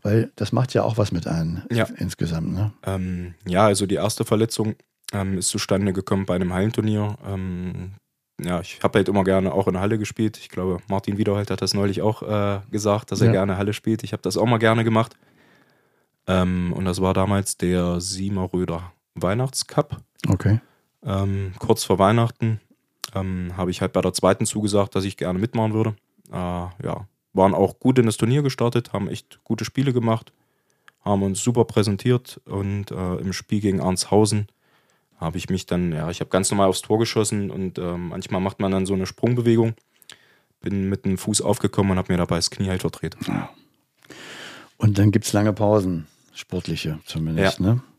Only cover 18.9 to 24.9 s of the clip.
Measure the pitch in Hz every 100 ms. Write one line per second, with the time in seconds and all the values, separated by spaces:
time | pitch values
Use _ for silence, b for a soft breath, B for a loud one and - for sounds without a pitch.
18.9 | _ _ - 87 107 131 - - - -
19.9 | - - _ - 98 - 110 b b b
20.9 | _ - 98 98 98 98 92 - 107 -
21.9 | 92 98 113 117 - 113 110 _ _ _
22.9 | _ - 98 95 92 90 90 90 87 95
23.9 | 95 90 - 92 98 110 - 104 101 98